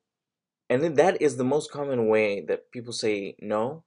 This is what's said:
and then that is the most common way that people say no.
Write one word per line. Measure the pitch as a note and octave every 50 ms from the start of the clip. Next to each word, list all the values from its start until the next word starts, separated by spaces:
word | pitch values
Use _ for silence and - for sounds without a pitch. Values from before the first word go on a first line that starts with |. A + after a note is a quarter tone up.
| _ _ _ _ _ _ _ _ _ _ _ _ _ _
and | B2 C3
then | D#3 F3 D3
that | C3+ D#3 F#3+ F#3 -
is | D3+ D3 B2
the | B2+ B2+
most | B2+ C#3 D#3 - -
common | - C#3+ C#3+ C#3+ C3 A#2+ A2+
way | A2 A2 A2 G#2+ G#2 G2+ G2 D2+
that | - F2+ - - _
people | - B2 A2+ A#2+ A#2
say | - - A2 G#2+ G2+ G2 F#2 - -
no. | - G#2 G#2+ G#2+ A2+ C3 D#3 E3 -